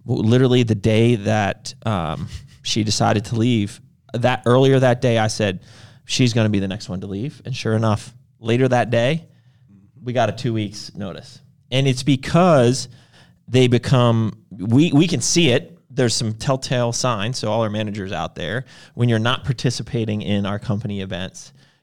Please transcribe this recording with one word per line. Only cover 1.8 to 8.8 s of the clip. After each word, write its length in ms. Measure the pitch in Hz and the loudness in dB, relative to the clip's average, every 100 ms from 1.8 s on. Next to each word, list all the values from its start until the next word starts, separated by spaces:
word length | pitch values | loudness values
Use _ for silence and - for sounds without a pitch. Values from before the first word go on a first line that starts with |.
um, 440 | 110 104 80 80 92 - - - | -4 -4 -4 -6 -8 -12 -18 -14
she 220 | - - | -6 -2
decided 420 | 107 - 107 107 101 | -2 0 2 0 -2
to 80 | |
leave, 460 | 117 117 113 101 - - _ _ | -2 0 0 -2 -8 -20 _ _
that 280 | 117 120 127 - | -2 -2 0 2
earlier 320 | 123 135 135 | 4 6 4
that 220 | 131 120 | 4 2
day, 160 | 127 113 | 2 0
I 80 | 110 | 0
said, 340 | - 107 92 - - - - - | 0 -2 -2 -10 -20 -20 -20 -8
"She's 260 | - 127 | 0 0
gonna 160 | 113 110 | 2 0
be 120 | 104 | 0
the 80 | 95 | -2
next 200 | 92 - | -8 -8
one 120 | 90 | -10
to 40 | 101 | -8
leave." 360 | 98 131 - | -8 -8 -10
And 100 | 113 | -12
sure 200 | 127 117 | -6 -2
enough, 400 | 110 110 104 - - _ _ | 0 0 -2 -4 -20 _ _
later 280 | 113 120 131 | -2 0 2
that 200 | 123 | 2